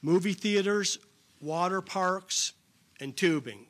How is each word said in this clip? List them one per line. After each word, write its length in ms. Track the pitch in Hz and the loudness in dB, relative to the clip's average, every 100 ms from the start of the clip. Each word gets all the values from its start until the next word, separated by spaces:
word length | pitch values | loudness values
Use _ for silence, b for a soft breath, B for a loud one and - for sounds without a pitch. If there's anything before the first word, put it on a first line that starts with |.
movie 300 | 143 175 185 | 4 2 2
theaters, 640 | 190 214 208 196 208 196 - - _ _ _ | -2 2 2 2 0 0 -4 -8 _ _ _
water 400 | 147 160 175 190 | -6 -2 0 -2
parks, 720 | 185 196 185 190 185 - - - _ _ _ _ | -4 0 0 0 -2 -4 -4 -6 _ _ _ _
and 160 | 139 127 | -12 0
tubing. 500 | 185 160 127 104 107 | 2 2 -2 -14 -18